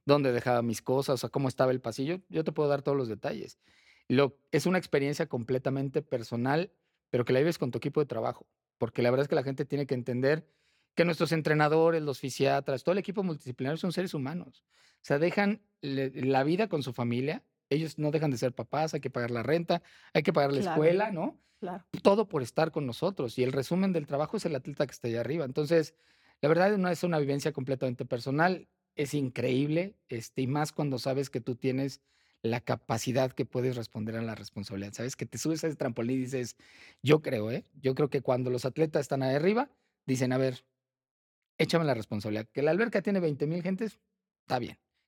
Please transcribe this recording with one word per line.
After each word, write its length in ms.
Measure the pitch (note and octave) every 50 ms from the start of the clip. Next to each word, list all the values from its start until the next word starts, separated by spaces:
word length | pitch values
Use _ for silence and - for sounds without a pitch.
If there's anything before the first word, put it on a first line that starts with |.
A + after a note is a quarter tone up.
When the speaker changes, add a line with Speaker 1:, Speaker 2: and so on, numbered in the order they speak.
| _
Speaker 1:
dónde 280 | C#3+ C#3+ D3 C#3 C3
dejaba 320 | A#2+ A#2+ - B2+ A#2+ A#2+ A#2
mis 180 | A#2 A2 -
cosas, 320 | - - B2+ C3+ C3+ - C3+
o 40 |
sea, 120 | A#2+ - A#2
cómo 180 | - C#3 C#3
estaba 240 | B2+ - - C3 C3
el 80 | B2+ C3
pasillo. 420 | - A#2 G#2+ - C3+ D3+ F3 F#3 - -
Yo 140 | E3+ D#3 D#3+
te 80 | E3
puedo 180 | D3+ D#3 D3+ C#3+
dar 120 | C#3+ C#3+
todos 160 | C#3 D3 C#3
los 100 | C#3 B2+
detalles. 520 | A2+ G#2+ G#2 - C#3+ D3+ - - - - _ _ _ _ _ _ _ _ _ _
Lo, 320 | - B2+ C3 C#3 B2+ - _ _ _
es 140 | - D3+ -
una 140 | F3 F#3 F3+
experiencia 480 | - - - C#3+ C#3 C#3+ D3 - E3
completamente 720 | - - B2 A2+ - B2+ B2+ - C3+ C3+ C#3 C3+ C3+ - D#3
personal, 720 | C3 - - A#2 A2+ - A#2+ A#2 A#2+ C3 D3 D#3+ F#3 - _ _ _ _ _ _ _ _
pero 120 | - A#2+ A#2
que 100 | - B2+
la 60 | C3
vives 200 | D3+ F3 - -
con 100 | D3 B2+
tu 80 | -
equipo 220 | A2+ - C#3+ - D#3
de 80 | D3
trabajo, 420 | C3 - A2+ A2+ A#2+ - - - _ _ _ _ _ _ -
porque 240 | - A#2 - - A#2+
la 80 | A#2+
verdad 140 | B2+ C3 D3
es 20 |
que 80 | C#3+ E3
la 80 | D3 B2+
gente 220 | C#3 C3+ C3 D3
tiene 200 | - C#3+ C#3 C#3+
que 80 | - C3+
entender 540 | B2 A#2 - A#2+ B2 C3 C#3 D3+ E3 - _ _ _ _ _ _ _ _ _ _
que 100 | - E3+
nuestros 260 | F3 E3 - E3+ D3+
entrenadores, 720 | E3 D#3+ C#3+ D#3 D3+ D3+ D3+ D3 D#3 D#3+ E3 E3 E3 D#3+
los 180 | D3+ D3 B2+ -
fisiatras, 640 | - C3 - - C3+ C3+ C#3 C#3 C3+ - C#3 A#2+ -
todo 80 | E3+
el 60 | F#3
equipo 260 | G3+ F3 - F3 G#3+ F#3+
multidisciplinario 540 | F3+ D#3 - - B2+ B2 - B2+ C3+ D#3+
son 160 | E3 - F3+ D#3
seres 200 | F3 F#3 F3+ -
humanos. 520 | D3+ B2+ C3+ E3 F3+ - - - _ _ _ _ _ _ _ _
O 40 | _ -
sea, 120 | - D3
dejan 440 | C#3+ E3 F3 - G#3 G3+ G3+ A3 A3 _ _ _ _
le-, 300 | - C#3 C#3 C3+ C3+ C3+ C3 D#3 B2+
la 180 | C3+ C3+ C3 C3+
vida 240 | D3+ F3 F#3 A3+
con 160 | G#3 F3 D3+ B2+
su 80 | C3+
familia. 540 | A#2+ - A#2+ A#2+ A#2 B2 C3+ D3 F3+ - - _ _ _ _ -
Ellos 280 | C#3 D3+ D#3+ D#3 - -
no 120 | D3+ D3+
dejan 200 | D3 D#3 D#3+ D3
de 60 | C3
ser 160 | A2+ C3+ B2+ A#2+
papás, 400 | - A#2 - - C#3+ D#3 D#3 -
hay 60 | D3+
que 100 | - C3+
pagar 200 | - B2+ A#2+ A#2
la 100 | A#2+ A2+ A2+
renta, 380 | B2+ D#3 E3+ E3+ - F3 E3+ - - - - - - -
hay 100 | D#3+ D3
que 100 | G3 E3
pagar 180 | D#3 C#3+ -
la 80 | C#3 C#3+
Speaker 2:
Claro. 120 | G3+ F3+ D#3+
Speaker 1:
escuela, 380 | D#3 D3+ E3 F3 G3 G#3 A3
¿no? 280 | G3 D#3+ F3 D4 - - _ _ _ _
Speaker 2:
Claro. 240 | G#3 F3 F3+ F3+ - _ - - -
Speaker 1:
Todo 240 | G3+ G3 A3 G#3+
por 140 | G3 - D3
estar 300 | B2 - - - D#3+ D#3+
con 140 | - D#3 D3+
nosotros. 520 | D#3 - - D#3 F#3+ G3 - C3+ A2+ -
Y 60 | - B2
el 100 | B2+ C3
resumen 400 | C3+ B2+ - E3+ F#3 G3 F#3+ F3+
del 140 | D#3+ D3
trabajo 280 | - D3 C#3 D#3 - -
es 100 | G3+ -
el 100 | E3+ D#3
atleta 320 | D3 - E3+ C#3 - D3
que 40 | A#2+
está 160 | - - -
allá 140 | A#2+ A2+ A#2
arriba. 240 | A#2 A#2+ D3+ E3+ D3
Entonces, 480 | B2+ B2+ D#3 D3+ C#3+ E3+ E3 D3+ - - _ _ _ _ _ _ _ _ _
la 80 | - D3
verdad, 260 | E3 E3+ F#3 G3+ G#3+
no 120 | G3 F3+ F3+
es 140 | E3+ - -
una 160 | F3 E3 D#3
vivencia 340 | C#3+ C3+ C#3 C#3 - D#3 D3
completamente 500 | C#3+ C3 C3+ C3+ B2 C3+ B2+ A#2+ - C3+
personal. 640 | - B2+ A#2+ - C#3 C3+ D3+ E3 F#3 F#3 - - _ _ _ _ _ _
Es 180 | - D3 C3 -
increíble, 840 | D3 C3+ B2 - - A#2 C3 B2+ C3 D3 D3 D#3 E3+ F#3 G3+ - _ _ -
este, 320 | B2 A2+ - - _ C3+
y 60 | C3
más 260 | B2+ C#3+ D3 D3+ - -
cuando 260 | - D3+ C#3+ C3 A#2+
sabes 300 | - C#3 B2+ C#3 C#3 C3+
que 100 | - B2
tú 160 | - - B2+
tienes 460 | - - C3 B2+ C3 C#3 C#3 - - _ _ _ _ _ _ _ _
la 180 | - A2+ A#2 A#2+
capacidad 720 | - - B2 A#2 - - A#2 A2 - A#2 A2 C3 C3 B2+
que 140 | - - B2
puedes 320 | - - B2+ B2 C3 B2+
responder 400 | B2 A2+ - - A#2+ G#2 A2+ A2
a 40 | A2+
la 140 | A2+ A2+ G#2+
responsabilidad. 560 | G#2 G2+ - - G#2+ G2 - G2+ G2 G2+ G2+ -
¿Sabes? 220 | - A#2 C3 -
Que 100 | - C3+
te 120 | - -
subes 260 | A#2+ - D3+ D#3+ D#3 E3
a 40 |
ese 100 | E3 C#3
trampolín 400 | - D3 B2+ A#2 - A#2 A#2+ C3
y 40 | C3 B2+
dices, 340 | B2+ C3+ B2+ B2 A2+ - _ _ - - - - - - _ -
yo 180 | B2+ D3+ D#3
creo, 300 | - D3 C3 A2 G#2 A2
¿eh? 140 | B2 F#3 - _ _ C#3+
Yo 160 | - C3 C3
creo 140 | C#3 D3+ C#3+
que 120 | - C#3
cuando 280 | - C#3 B2+ B2+ B2+ B2+
los 160 | B2 A#2+ -
atletas 360 | B2+ - D3+ D#3+ D#3 D3+ D#3
están 220 | C3+ - C#3+ C3+ C3
ahí 120 | C3 C3+
arriba, 340 | D3 D#3+ F#3+ G#3+ A#3+ C#4+ - _ _ _ _ _ _ _
dicen, 280 | - C3 B2 C3 B2+ B2+
"A 40 |
ver, 280 | C3 C3 C3 B2+ - - _ _ _ _ _ _ _ _ _ _ _ _ _ _ _ _ _ _
échame 280 | - D#3+ - - E3+ D#3+
la 80 | D3 B2+
responsabilidad. 540 | A2 G#2 - A2+ G#2 G#2 A2 G#2 G#2+ A2 -
Que 100 | - C#3
la 100 | C#3+ D#3
alberca 300 | D#3+ F#3+ A#3 A#3+ - G3+
tiene 180 | E3 G#3 G3 F#3+
veinte 260 | F3 D#3 C#3+ B2 D3
mil 140 | D3+ E3 F3+
gentes, 380 | D#3+ F#3+ F#3+ F#3 A#3 G#3 - _ _ _ _ _ _ _ _ _
está 180 | _ - B2+ B2
bien. 200 | A#2 D#2+ - - _ _ _ _ _